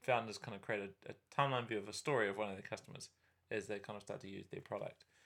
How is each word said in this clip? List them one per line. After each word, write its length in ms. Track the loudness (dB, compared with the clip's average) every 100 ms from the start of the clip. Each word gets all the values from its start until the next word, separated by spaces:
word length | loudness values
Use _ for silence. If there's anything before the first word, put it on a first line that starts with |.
founders 360 | 4 4 4 -4
kind 160 | -6 -8
of 80 |
create 200 | -2 -2 -2 -8 -14
a, 40 |
a 40 | -14 _ 2
timeline 300 | 4 4 2
view 120 | 0
of 100 | 0
a 40 |
story 360 | -4 4 6 6
of 80 | 4
one 120 | 0
of 60 | -2
their 80 |
customers 480 | -6 -8 -8 -12 -12 _ _ _ _
as 160 | -2 0
they 120 | -4
kind 160 | -4 -8
of 60 |
start 180 | -6 -6
to 80 | -6
use 180 | -8 -6
their 120 | -8
product? 440 | -4 -4 -4 -8 -20 _